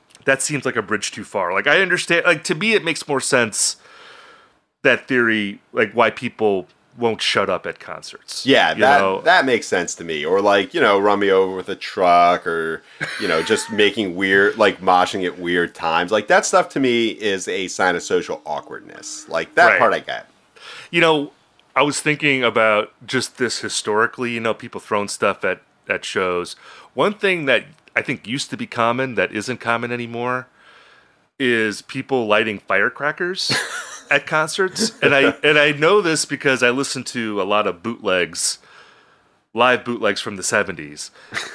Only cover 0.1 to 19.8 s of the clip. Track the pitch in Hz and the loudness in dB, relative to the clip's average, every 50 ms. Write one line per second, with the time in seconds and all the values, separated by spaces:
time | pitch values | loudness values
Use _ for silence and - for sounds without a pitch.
0.1 | - - _ 135 135 135 - - 151 135 - 131 120 117 101 95 107 104 - - | -20 -4 _ 0 0 2 0 -2 -4 -4 -4 -2 -2 -2 -2 -2 -4 -4 -4 -6
1.1 | - 113 101 - - 101 90 87 92 98 104 143 151 180 196 180 175 160 - - | -10 -10 -12 -8 -4 -4 -2 -2 -2 0 2 2 2 2 2 2 0 -2 0 0
2.1 | 175 165 - 180 165 151 - - 185 151 202 226 220 185 151 170 151 - - - | 0 2 2 2 0 0 -2 -4 -4 -2 0 2 2 2 0 -2 -4 -6 -4 -4
3.1 | 143 131 - - 139 123 117 110 98 - - - - - _ - - - - - | -2 -2 0 2 2 2 2 0 0 -2 -2 -2 -4 -6 _ -20 -20 -20 -20 -20
4.1 | - - - - - - _ _ _ _ _ _ _ _ - 135 120 113 - - | -20 -20 -20 -20 -20 -20 _ _ _ _ _ _ _ _ 2 2 2 2 0 -2
5.1 | 135 123 120 113 110 107 104 98 104 - _ _ - 120 113 101 107 117 113 110 | 0 2 2 2 0 0 -2 -6 -8 -12 _ _ -4 -2 -2 0 2 2 2 2
6.1 | - - - 110 - - 110 104 98 92 85 - _ _ _ _ _ 120 120 113 | 0 -2 -8 -10 -4 -2 0 0 0 0 -4 -8 _ _ _ _ _ -4 -2 -2
7.1 | 107 98 - - - 117 98 95 92 85 - 87 80 - - - 82 80 - - | -2 -2 -4 -2 0 0 0 0 -2 -4 -4 -8 -10 -10 -14 -16 -16 -16 -16 -18
8.1 | - - _ - - - - 127 131 113 90 80 80 82 120 131 143 139 98 95 | -20 -20 _ -14 -12 -4 0 4 4 4 4 4 2 4 4 4 4 4 4 2
9.1 | 95 95 - 160 180 180 143 131 123 104 - - - 92 87 80 - - 85 82 | 0 0 2 4 4 4 4 2 0 0 0 -2 -2 -2 -2 -2 -6 -10 -8 -8
10.1 | 80 76 73 80 92 101 101 101 101 101 98 - - 170 135 107 101 101 101 104 | -6 -4 0 0 2 2 4 4 4 4 2 0 0 2 2 4 4 4 4 2
11.1 | 101 101 101 98 95 95 95 92 95 92 90 - 95 - - - - 104 92 90 | 2 2 2 4 4 4 2 2 -2 -6 -8 -8 -10 -10 -10 -10 -4 0 2 4
12.1 | 87 87 87 87 90 87 - 87 82 82 80 80 78 78 - - - - - - | 6 6 6 4 4 0 -2 -4 -4 -4 -4 -4 -6 -8 -12 -16 -14 -12 -12 -10
13.1 | - - 110 90 80 82 82 - 110 104 - - 110 101 104 101 101 113 104 92 | -8 -6 -2 0 0 0 0 0 0 -2 -2 -2 0 2 2 2 2 0 -4 -4
14.1 | 85 92 98 95 98 98 98 104 107 113 107 98 87 80 92 95 90 90 92 - | -4 -2 0 2 4 4 4 4 4 2 2 2 2 0 2 2 4 4 4 2
15.1 | - 98 92 87 73 90 87 87 87 87 87 85 - - 85 82 82 85 87 90 | 0 -2 -4 -4 -4 -6 -4 -2 0 0 0 -2 -4 -6 -4 -2 0 0 0 0
16.1 | 107 107 104 - 175 196 214 - - 185 175 - - 147 135 127 120 117 117 110 | 0 0 2 2 2 2 4 2 2 0 0 0 -2 -2 0 2 2 2 0 0
17.1 | 90 - 107 104 98 95 - 107 90 98 95 85 - - 98 92 87 82 - - | -2 -4 -2 -2 -2 -2 -4 -4 -4 -4 -4 -6 -4 0 0 0 0 0 -2 -2
18.1 | 98 87 80 - 82 - - 78 73 71 - - - 53 50 50 50 - - - | -2 -2 -2 -4 -8 -10 -10 -8 -10 -10 -10 -12 -16 -18 -18 -18 -20 -18 -16 -16
19.1 | - - - - 80 82 82 - - 165 175 175 202 180 | -16 -16 -12 -6 -6 -6 -6 0 2 4 6 6 6 6